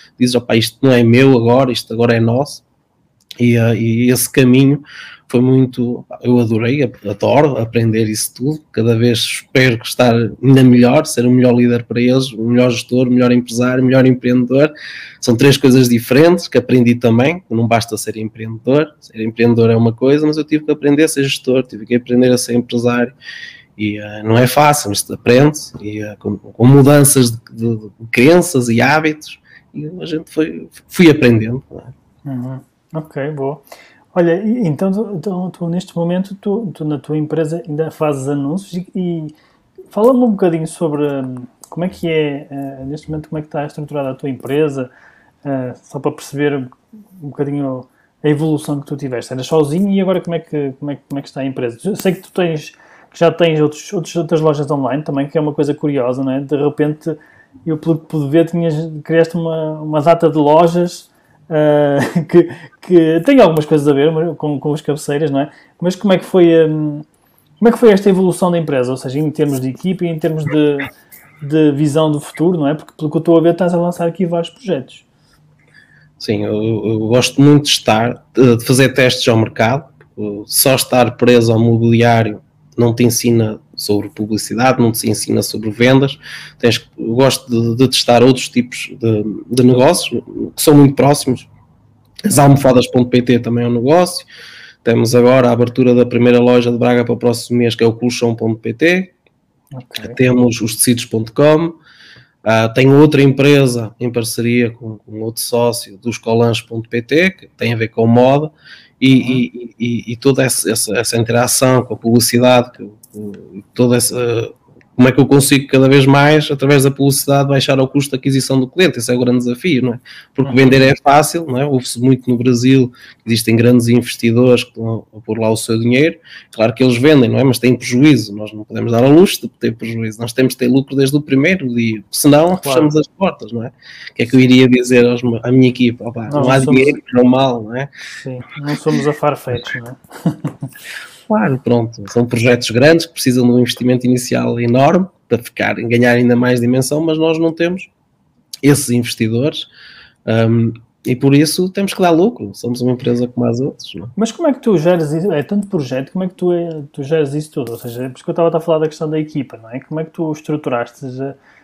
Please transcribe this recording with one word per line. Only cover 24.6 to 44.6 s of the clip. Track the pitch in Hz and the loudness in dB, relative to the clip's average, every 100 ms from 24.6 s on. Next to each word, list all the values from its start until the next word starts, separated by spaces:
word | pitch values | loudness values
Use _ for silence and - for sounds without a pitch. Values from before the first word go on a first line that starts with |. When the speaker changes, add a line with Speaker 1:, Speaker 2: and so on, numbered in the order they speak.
| 147 147 101 | 2 2 -2
Speaker 1:
mas | 101 - | -6 -8
aprende-se, | - - 123 147 151 - 110 | -6 2 4 4 2 -10 -14
e, | 104 107 | -12 -12
eh, | 104 104 | -12 -10
com, | 107 101 | -8 -8
com | - - 123 | -10 2 6
mudanças | 139 135 147 139 135 120 | 6 6 6 4 2 0
de, | 117 - | -2 -14
de, | 113 117 110 | -8 -6 -6
de | 107 - 113 | -10 -20 -2
crenças | - 135 175 175 131 120 | 4 6 6 4 -2 0
e | 113 | 0
hábitos, | 127 151 156 151 - - _ - _ | 2 2 0 -4 -12 -20 _ -20 _
e | 147 151 185 | -14 -14 -12
a | 156 | -10
gente | 156 - | -10 -6
foi, | - 156 165 - - _ | -4 -4 -6 -16 -20 _
fui | - 165 | 2 4
aprendendo, | 135 123 113 113 127 - | 6 4 2 0 -8 -12
não | - | -20
é? | 123 - _ _ 143 | -20 -20 _ _ -12
Speaker 2:
Uhum. | 127 127 131 - _ _ | -12 -10 -14 -16 _ _
Ok, | 160 151 147 139 | -12 -10 -8 -8
boa. | 147 135 147 _ - _ _ _ | -6 -8 -8 _ -20 _ _ _
Olha, | 185 170 170 | -2 0 0
e, | 214 247 185 | -2 -2 -2
então, | 139 190 | -2 -2
tu, | 196 220 190 | -4 -6 -8
então, | 202 180 180 | -8 -6 -8
tu | - 170 | -8 -6
neste | 175 175 170 | -6 -8 -6
momento, | 170 180 190 196 | -4 -4 -6 -8
tu, | 202 202 208 | -6 -6 -6
tu | - | -8
na | 151 143 | -8 -8
tua | - 156 | -6 -6
empresa | 151 160 160 170 170 | -4 -4 -4 -6 -8
ainda | 147 156 | -6 -6
fazes | - 151 139 131 | -4 -4 -4 -4
anúncios | 143 139 185 196 | -4 -4 -6 -8
e, | 180 180 | -12 -10
e | 190 180 165 151 - _ _ _ - - | -8 -6 -6 -10 -16 _ _ _ -20 -12
fala-me | 208 233 254 | -2 2 2
um | 247 | 0
bocadinho | 196 185 165 156 | 0 0 -2 -6
sobre, | - 165 147 | -6 -6 -2
hum, | 147 139 131 127 123 _ - | -4 -4 -8 -12 -16 _ -16
como | - | -8
é | 180 | -8
que | - 170 | -6 -4
é, | 160 151 139 - | -2 -2 -6 -12
eh, | 139 139 135 135 | -12 -12 -12 -12
neste | 151 - | -12 -10
momento, | 156 151 | -12 -10
como | 156 | -12
é | |
que | 151 | -8
está | 156 147 | -8 -8
estruturada | - 147 147 135 | -10 -10 -6 -6
a | |
tua | 127 143 | -6 -8
empresa, | 127 127 143 | -10 -4 -2